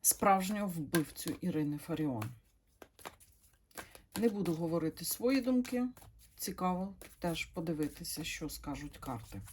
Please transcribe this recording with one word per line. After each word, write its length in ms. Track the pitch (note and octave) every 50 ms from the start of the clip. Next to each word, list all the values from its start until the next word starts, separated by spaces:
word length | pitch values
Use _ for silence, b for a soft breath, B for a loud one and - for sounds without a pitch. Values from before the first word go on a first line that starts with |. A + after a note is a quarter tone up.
справжнього 640 | - - - - A#3 G#3 F#3+ F#3+ F#3 F#3 G#3 G3+ G#3
вбивцю 680 | G3 E3+ E3+ D3 B2+ - E3+ D3 - - - - D#3 C#3+ -
Ірини 360 | - F#3 D#3 D#3 D3+ D3 D3
Фаріон? 460 | D3 - - E3 D3+ D#3 D3 B2+ A2+ A2 A#2+ B2 - _ _ _ _ _ _ _ _ - - _ - - - - _ - _ - _ _ - _ _ _ _ _ B B B B B B B - -
Не 100 | A3 A#3
буду 240 | G3 G3+ F#3 E3+ E3
говорити 520 | D#3 E3+ E3 E3 E3 D#3 D#3+ D#3 - F3
свої 360 | - - - A3 B3 C#4 C4+
думки. 460 | A#3 B3+ B3+ B3 B3 - B3+ B3 B3 B3+ B3 - - - - - - - _
Цікаво 580 | - - G#3+ F#3 - F#3 F#3 F#3 F3+ F#3+ G3 F#3+ - - - - -
теж 260 | - F3 E3 - -
подивитися, 800 | - - F3+ E3+ E3 E3 D3+ D#3 C#3+ - - E3+ - - - D#3+
що 260 | - - - E3 D3+
скажуть 480 | - - - D3 C#3+ C3+ D3 C#3+ -
карти. 440 | - - - B2+ A#2 - - - G2 G2 -